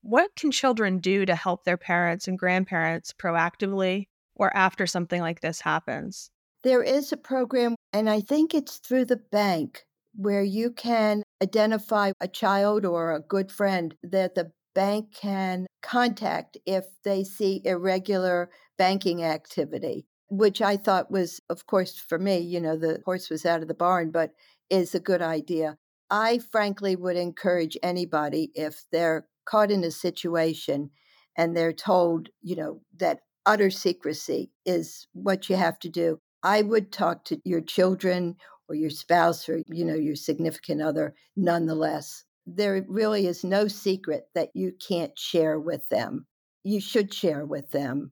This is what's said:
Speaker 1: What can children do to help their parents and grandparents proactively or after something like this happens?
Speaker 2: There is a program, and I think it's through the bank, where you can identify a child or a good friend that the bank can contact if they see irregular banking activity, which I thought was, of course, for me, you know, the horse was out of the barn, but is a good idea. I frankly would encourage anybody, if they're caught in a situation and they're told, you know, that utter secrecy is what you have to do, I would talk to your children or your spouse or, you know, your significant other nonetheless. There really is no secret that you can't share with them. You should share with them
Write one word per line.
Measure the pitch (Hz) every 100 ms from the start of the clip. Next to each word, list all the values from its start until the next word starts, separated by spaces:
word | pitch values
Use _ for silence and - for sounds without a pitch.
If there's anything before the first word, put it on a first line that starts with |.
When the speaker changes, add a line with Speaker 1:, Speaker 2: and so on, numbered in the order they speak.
Speaker 1:
What | - 240 349 -
can | 311
children | 254 262 226 208 185
do | 175 196 190
to | 165
help | 190 175
their | - 180
parents | - 175 175 170 -
and | 185
grandparents | 185 180 190 175 160 165 -
proactively | - 180 170 170 - 196 196 190 190 196 _ _ _
or | 190 202
after | 190 - 180
something | 180 175 175
like | 165 170
this | 160 165
happens? | - 156 - 127 - - - _ _ _
Speaker 2:
There | 254 254
is | - 269 277
a | 302
program, | - 262 240 254 240 233 _
and | 202 214
I | 214
think | 208 294 320
it's | 311 285 -
through | - 254 247
the | 240 _
bank, | 208 202 170 151 - _ _ _ 214
where | 196 202
you | 196 196 233
can | 233 240 233 214 208 208 _
identify | 190 220 214 220 - 214 196 190
a | 185
child | - 202 196 202 208
or | 196 170 165
a | 156
good | - 196 190
friend | - 202 185 165 -
that | 180 190 185
the | 180 165 _ _
bank | - 196 208 214
can | - 202 196 190 185 185 _
contact | - 247 240 202 220 170 - - -
if | 190 185 -
they | - 190
see | 190 - 202 190
irregular | 190 180 185 190 185 190 185 175 175 - _ _
banking | 185 196 190 170
activity, | 165 156 - - 160 - 143 - - _ _
which | 196 214 196
I | 208 202
thought | 202 190 -
was, | 196 175 - _
of | - -
course, | 202 185 -
for | - 170
me, | 196 185
you | 175 175
know, | 165 160
the | 160 156 -
horse | 185 -
was | 160 170
out | 165
of | 160
the | 160
barn, | 175 185 165
but | 165 160 _ _ _ _
is | 190 175 180
a |
good | 175 185
idea. | 165 160 147 165 156 151 _ _ _
I | 208 220 240
frankly | 240 226 208 202 202 185
would | 180 175
encourage | 175 170 196 180 160 -
anybody, | 170 180 175 160 151 151 156 -
if | 156 - -
they're | 170 170 160 - _ -
caught | 214 208
in | 202
a | 170
situation | 160 180 175 175 165 160 160 - 143 147 _ _ _ _ -
and | 170 170
they're | 165
told, | 165 - 185 175 165 170 _
you | 175 180
know, | 156 156 _ 180
that | 180 165 _ _ -
utter | 214 196
secrecy | 190 190 175 - 151 - 123 - _ -
is | 175 165 - -
what | - 190 190 -
you | 190
have | 170 165
to | 175
do, | 165 170 160 _ _
I | 185 208
would | 208 226 196
talk | - 170 170 -
to | 156
your | - 170
children | 160 - 185 185 185 180 175 180 - - _
or | 151
your | 156
spouse | 143 - 170 170 165 -
or, | 165 165
you | 165 170
know, | 160
your | 151 147
significant | - 151 165 160 - 151
other | 151 147 151 - _ -
nonetheless. | 175 170 160 160 156 156 143 - _ _ -
There | 175 208 196 190
really | 196 214 214 190
is | 170
no | 180 196 208
secret | 208 202 190 180 143 - 175
that | 160
you | - 185
can't | 185 - 180 151 -
share | - 170 156 156
with | 156 143 -
them. | 104 113 156 165 _ _ _
You | 190 208
should | 196 233 202
share | - 185 147 131
with | 151 -
them | 139 139 139 139